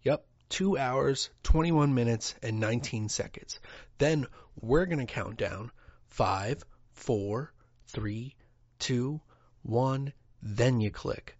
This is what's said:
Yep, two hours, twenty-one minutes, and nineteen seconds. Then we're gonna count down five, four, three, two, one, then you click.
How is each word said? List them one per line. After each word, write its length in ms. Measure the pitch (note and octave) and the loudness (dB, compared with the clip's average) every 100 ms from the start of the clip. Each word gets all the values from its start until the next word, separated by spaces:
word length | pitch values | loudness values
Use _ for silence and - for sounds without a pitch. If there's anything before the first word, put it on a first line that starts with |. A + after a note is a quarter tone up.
Yep, 240 | - D3 _ _ _ | 0 -2 _ _ _
two 260 | - F#3+ F#3+ | -2 0 2
hours, 540 | C3+ C3 C#3 C3+ - - | 0 2 2 0 -2 -8
twenty-one 520 | - D#3 E3 D#3+ C#3+ | 4 6 8 6 6
minutes, 400 | C3 A#2 A2+ - - | 4 4 2 -2 -8
and 180 | A#2 A2 | -4 -2
nineteen 480 | A2 A#2 A#2+ A#2 G#2+ | 0 0 -2 -4 -4
seconds. 500 | - - - - - - - - - | -4 -6 -8 -14 -16 -16 -20 -20 0
Then 300 | C#3 D#3+ B2+ - - - | 2 2 -2 -8 -20 -14
we're 240 | A2+ C#3+ F#3 | 2 2 2
gonna 200 | E3 B2 | -2 -4
count 320 | - G2 A2 | -6 -6 -4
down 320 | G2 F#2 A2+ - - - - | -4 -4 -12 -16 -20 -20 -20
five, 540 | - G#2+ F#2+ G2+ C#3+ - - - | -2 0 2 -2 -6 -8 -20 -20
four, 640 | - - A2+ G2+ G#2+ D3+ - - _ - | -16 -2 0 0 -4 -6 -14 -20 _ -12
three, 500 | - G#2+ G#2+ B2+ - - _ _ _ | -8 -6 -6 -10 -14 -20 _ _ _
two, 440 | - B2+ B2+ D3+ - _ _ _ | -2 0 0 -4 -10 _ _ _
one, 500 | - A2+ C3 C3+ C#3 - _ - | -2 0 2 0 -6 -10 _ -16
then 400 | A2 G#2 B2 B2 | -10 2 4 4
you 100 | G#2+ | 0
click. 460 | - - - - - | -2 -6 -6 -8 -20